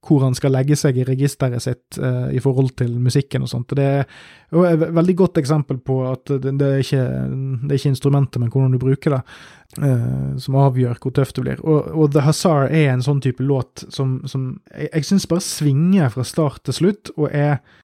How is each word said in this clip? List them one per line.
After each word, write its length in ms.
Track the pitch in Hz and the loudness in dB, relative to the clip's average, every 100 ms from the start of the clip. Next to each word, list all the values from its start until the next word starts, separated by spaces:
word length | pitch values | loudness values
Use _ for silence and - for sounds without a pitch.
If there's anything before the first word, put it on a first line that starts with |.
hvor 220 | - 147 | 2 2
han 120 | 131 127 | 4 0
skal 160 | 143 135 | 0 0
legge 220 | 139 147 | 2 2
seg 160 | 151 127 | 2 0
i 80 | |
registeret 560 | 127 131 143 - 131 123 | -2 0 -2 0 -4 -2
sitt, 380 | 131 123 _ - | -6 -8 _ -6
eh, 300 | 131 123 127 | -4 -2 -2
i 80 | 135 | -2
forhold 320 | 135 131 135 - | 0 2 0 0
til 140 | 120 120 | -4 0
musikken 400 | 123 143 139 127 | 0 0 -2 -4
og 60 | 127 | -4
sånt. 220 | 127 123 139 | -6 -6 -2
Det 80 | |
er 220 | 139 139 131 - - - _ | 0 0 -4 -8 -20 -20 _
jo 80 | 165 | 2
et 160 | 180 165 | 4 2
ve-, 80 | 165 165 | 2 2
veldig 200 | 175 180 | 2 2
godt 200 | 180 - | 2 2
eksempel 340 | 135 156 143 131 | 0 0 0 -6
på 140 | - 131 127 | -2 -2 -2
at 240 | 131 - | -6 -4
det, 220 | 139 131 139 | -4 -2 0
det 140 | 139 | 0
er 100 | 139 135 | 0 0
ikke, 160 | 139 123 131 131 131 135 131 139 | 0 0 -2 -4 -4 -6 -6 -2
det 20 | |
er 140 | 139 | 0
ikke 100 | 147 | 0
instrumentet, 480 | 131 139 143 135 - | 0 2 2 2 0
men 120 | 120 | -2
hvordan 240 | 135 131 127 | 0 2 2
du 20 | |
bruker 380 | 127 135 - 135 | 2 0 0 -2
det, 20 | - - - - _ - | -4 -18 -20 -20 _ -4
eh, 540 | 143 123 120 135 135 135 | 0 0 0 -4 -4 -6
som 160 | 127 135 | -2 2
avgjør 460 | 139 127 123 120 | 4 2 -2 -2
hvor 100 | 135 127 | -4 -2
tøft 180 | 135 - | -2 -4
det 80 | |
blir. 160 | 127 135 | -6 -4
Og, 300 | 160 151 - | 0 0 0
og 160 | 156 151 147 | 0 2 4
The 80 | |
Hussar 460 | 135 156 196 147 135 | 2 2 2 2 2
er 240 | 160 147 | 2 2
en 100 | 127 | 2
sånn 160 | 127 143 | 0 0
type 240 | 131 123 | -2 -2
låt 400 | 131 135 120 - - | 0 0 -2 -10 -16
som, 300 | - 135 131 | -6 -4 -4
som 300 | 135 135 131 - _ | -6 -6 -6 -10 _
jeg, 160 | - 151 | -10 -4
jeg 220 | 160 143 | -4 2
synes 180 | 196 - | 0 2
bare 160 | 170 | -2
svinger 720 | - - 147 139 170 196 139 131 | -2 -2 0 2 4 4 2 0
fra 80 | |
start 400 | 120 - 151 - | -4 -2 -2 -2
til 160 | - 131 | -8 0
slutt, 320 | 170 208 - - | 0 0 -10 -4
og 100 | 151 | -2
er 320 | 147 147 143 _ _ | 0 0 0 _ _